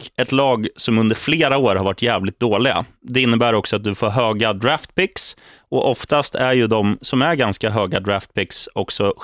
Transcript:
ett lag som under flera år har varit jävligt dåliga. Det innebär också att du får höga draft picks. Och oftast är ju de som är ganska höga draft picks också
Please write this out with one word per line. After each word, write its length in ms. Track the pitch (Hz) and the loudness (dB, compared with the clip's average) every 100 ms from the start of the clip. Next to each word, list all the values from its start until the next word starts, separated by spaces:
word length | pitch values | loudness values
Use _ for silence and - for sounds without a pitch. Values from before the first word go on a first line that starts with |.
| - - | -14 -6
ett 160 | 123 | 0
lag 360 | 135 139 113 110 - | 2 2 0 -2 -4
som 220 | - 110 | 0 2
under 180 | 110 110 | 2 0
flera 420 | - 160 143 139 | 0 2 2 2
år 180 | 120 95 | 2 2
har 80 | |
varit 180 | 98 92 | 0 0
jävligt 380 | 117 101 98 - | 0 0 -2 -2
dåliga. 440 | 120 104 127 87 - _ | 0 2 2 0 -4 _
Det 200 | - 127 | -4 0
innebär 320 | 123 113 120 | 2 2 2
också 220 | 110 - 104 | 2 0 -2
att 80 | |
du 100 | 104 | -2
får 140 | 98 107 | -2 -2
höga 420 | 120 113 107 110 | 0 0 0 0
draft 420 | 98 120 151 - | 0 0 -2 -4
picks. 420 | - 190 - - - - - - | -4 -4 -2 -6 -6 -20 -20 -4
Och 200 | 127 139 | 0 0
oftast 440 | 120 - 147 - | -2 0 0 0
är 180 | - 127 | -2 2
ju 140 | 127 110 | 2 2
de 320 | 110 101 104 | 2 2 0
som 220 | - 127 | -2 0
är 120 | 156 | 0
ganska 360 | 156 110 95 110 | 0 0 0 -2
höga 300 | 107 92 92 | 0 0 -2
draft 340 | 98 98 - | -2 -2 -4
picks 340 | - 95 - - | -6 -4 -4 -6
också 400 | - 98 - 101 - | -6 -4 0 0 0